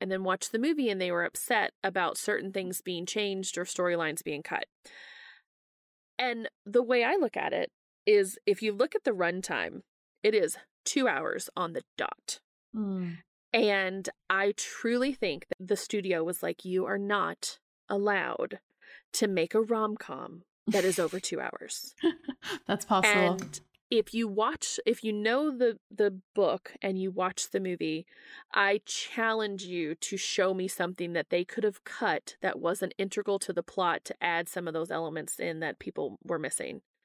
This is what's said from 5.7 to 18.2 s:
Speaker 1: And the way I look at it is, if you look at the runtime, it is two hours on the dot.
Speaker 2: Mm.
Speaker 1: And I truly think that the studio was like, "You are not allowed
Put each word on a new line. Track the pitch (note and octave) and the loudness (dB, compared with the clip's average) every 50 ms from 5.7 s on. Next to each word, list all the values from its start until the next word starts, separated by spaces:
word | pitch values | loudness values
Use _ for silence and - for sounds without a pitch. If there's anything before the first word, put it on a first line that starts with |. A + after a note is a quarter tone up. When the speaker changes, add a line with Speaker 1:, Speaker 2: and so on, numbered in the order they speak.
| _ _ _ _ _ _ _ _ _ - | _ _ _ _ _ _ _ _ _ -6
Speaker 1:
And | B3+ B3 A#3 A3+ A3 - _ _ - | -4 -4 -4 -6 -8 -12 _ _ -10
the | G3+ G#3 B3 | 2 2 4
way | B3 A3+ B3+ A#3+ A#3 | 4 6 4 4 4
I | B3 F4+ | 4 4
look | G4 D4+ A3+ - | 2 2 0 0
at | - - - | -2 -2 0
it | - - - - _ _ _ _ _ _ - | 0 0 -2 -2 _ _ _ _ _ _ 4
is, | G#3 G#3+ G3+ G3 F#3+ - - - | 6 8 8 6 4 -2 -4 0
if | G3+ G3 - | 0 2 2
you | A3 G#3+ | 2 -2
look | G3+ G3+ C4 D#4 - | 2 2 2 2 2
at | G4+ - | 0 2
the | C4+ | 2
runtime, | G#3+ F3+ F3 E3+ F3 F#3 - - D#3+ A2+ E2+ E2 - F#3+ - _ _ _ _ _ _ _ - | 2 2 2 0 0 -2 -4 -2 -2 -2 -2 -4 -6 -10 -16 _ _ _ _ _ _ _ 2
it | G#3+ G#3+ | 4 6
is | G#3 E3+ C#3+ - - - _ _ _ - | 6 4 4 0 -6 -12 _ _ _ -6
two | - - C#4+ C4 | 0 2 2 4
hours | A3+ D3+ C3+ D#3 - - - - - - | 4 2 2 0 -2 -2 -4 -6 -6 -4
on | F3 F3 E3 D#3+ | -4 -4 -2 -4
the | - - _ - | -8 -8 _ -6
dot. | - - - - _ - - - - _ _ _ _ _ _ - | -4 -4 -4 -4 _ -10 -10 -10 -10 _ _ _ _ _ _ -6
Speaker 2:
Mm. | A3 G#3 G3 F#3+ F#3 F3+ F3 E3+ F3 - _ _ _ _ - | -4 -4 -2 -2 -2 -4 -6 -6 -10 -14 _ _ _ _ 0
Speaker 1:
And | - - - G#3 G3+ G3 F#3+ F#3 F#3+ F#3+ F#3 - - _ _ - | 2 4 6 6 4 4 2 0 -2 -4 -6 -8 -10 _ _ 0
I | F#3 F#3+ G3 G3+ G3 | 2 2 4 2 2
truly | - - - - - - A#3 A#3+ B3 C4 C#4+ | 0 -6 -8 -8 -4 -2 0 2 2 2 0
think | C4 - A3 F3+ C#3+ C#3 - - | 0 -2 -2 -2 -2 -4 -6 -8
that | - - F#3 F3+ | -10 -8 -2 -2
the | G#3 | -2
studio | F#3+ - - - G#3 F#3 F#3+ F3 E3 D#3+ | -2 -2 -2 -2 -2 0 0 0 0 0
was | F3 F#3+ - | -2 -2 -4
like, | - E3+ E3 - - | -4 -4 -4 -4 -6
"You | F#3 F3+ F#3 F#3 | -2 0 0 0
are | - G3+ G3+ | 0 -2 -2
not | G3+ G3+ G#3 G3 F3 E3 - - - - - - _ _ _ _ _ - | 0 0 0 0 0 -2 -4 -6 -8 -8 -8 -10 _ _ _ _ _ -2
allowed | G3+ G3+ G3+ G#3 G3+ F#3 | -2 0 2 2 2 0